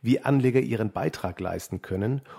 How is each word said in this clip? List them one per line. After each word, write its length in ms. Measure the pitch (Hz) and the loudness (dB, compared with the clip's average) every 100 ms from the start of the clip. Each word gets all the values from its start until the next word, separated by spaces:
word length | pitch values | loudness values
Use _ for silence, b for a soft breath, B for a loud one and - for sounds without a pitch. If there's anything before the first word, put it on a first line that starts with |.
wie 200 | 117 127 | 0 2
Anleger 400 | - 139 127 127 | 4 4 4 4
ihren 320 | 123 113 110 | 2 -2 -2
Beitrag 480 | 98 156 - 92 90 | 0 -2 -2 -6 -4
leisten 400 | 90 87 - 92 | -6 -6 -6 -10
können 400 | - 95 104 135 B | -4 -2 -2 -2 B